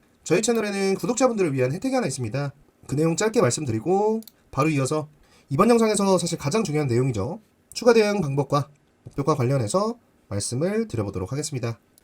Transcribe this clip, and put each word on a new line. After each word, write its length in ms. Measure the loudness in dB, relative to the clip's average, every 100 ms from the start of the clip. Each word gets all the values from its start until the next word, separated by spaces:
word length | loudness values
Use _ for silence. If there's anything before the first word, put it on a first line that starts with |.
| _ _
저희 180 | 0 0
채널에는 540 | 2 0 -2 -2 0
구독자분들을 580 | 0 -2 2 2 2 0
위한 200 | 0 -2
혜택이 200 | -2 -2
하나 140 | -2 -2
있습니다. 460 | -4 -6 -6 -6 -10 _ _ -6
그 80 |
내용 220 | 0 0 2
짧게 240 | 2 2
말씀드리고 800 | 2 0 -2 -2 0 2 2 -2 -6 -20 _
바로 180 | -2 0
이어서 380 | 0 0 -2 -6 _ _ _ -2
이번 200 | 2 4
영상에서 480 | 6 4 2 2 2
사실 200 | 0 -4
가장 240 | -2 -2
중요한 240 | 0 0 0
내용이죠. 540 | 2 0 -2 -4 -6 _ _ -16
추가 200 | 0 4
대응 280 | 6 4 0
방법과 480 | -2 -2 0 -2 -2 _ _ _
목표가 320 | -10 -4 0
관련해서 640 | 0 2 0 0 0 0 -4 _ _ -8
말씀을 580 | -6 -4 -2 -2 -2 -2
드려보도록 460 | -4 -4 -6 -6
하겠습니다. 480 | -6 -6 -6 -6 -8 _ _